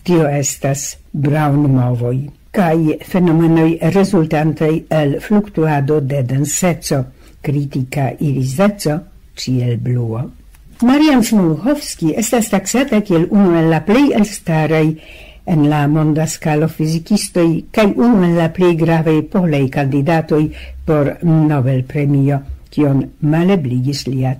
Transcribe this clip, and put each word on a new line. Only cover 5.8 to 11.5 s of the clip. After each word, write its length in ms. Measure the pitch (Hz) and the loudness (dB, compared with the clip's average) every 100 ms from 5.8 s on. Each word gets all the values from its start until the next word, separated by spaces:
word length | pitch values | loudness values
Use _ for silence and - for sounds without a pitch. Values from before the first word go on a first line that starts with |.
| 139 151 | 0 0
de 220 | 135 143 | 0 -2
denseco, 800 | 123 135 147 - 180 160 - 143 127 - - - | -2 -2 -2 -2 -2 -2 -4 -4 -4 -12 -20 -10
kritika 720 | - 143 143 143 127 151 135 - | -6 -4 -4 -6 -6 -4 -4 -4
iriseco, 800 | 156 135 131 131 202 208 156 151 - - - - | -4 -2 -4 0 0 0 -4 -4 -6 -18 -20 -12
ĉiel 400 | - 127 123 113 | -4 -2 -2 -2
bluo. 460 | 123 123 113 113 147 - - - - - | -2 -4 -4 -6 -8 -12 -20 -20 -20 -2
Marian 400 | 233 285 311 262 | 0 4 4 2
Smoluchowski 920 | 220 214 170 | 2 2 2